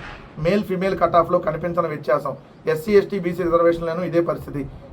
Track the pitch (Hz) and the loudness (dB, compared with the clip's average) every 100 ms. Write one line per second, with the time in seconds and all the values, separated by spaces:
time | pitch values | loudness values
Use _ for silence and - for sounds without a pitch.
0 | - - - - 160 202 202 180 190 175 | -8 -16 -16 -4 0 0 0 -2 -2 0
1 | 170 175 165 175 160 156 175 170 165 147 | 4 4 4 2 0 -4 -4 -2 -2 -4
2 | 147 147 147 131 - - - 233 214 202 | 0 0 0 -8 -14 -8 -2 -2 4 4
3 | 185 202 175 175 170 170 170 170 165 165 | 4 -4 -4 -2 2 4 4 2 -2 -4
4 | 175 165 170 143 - 143 131 - - | 0 0 0 -4 -6 -8 -10 -12 -18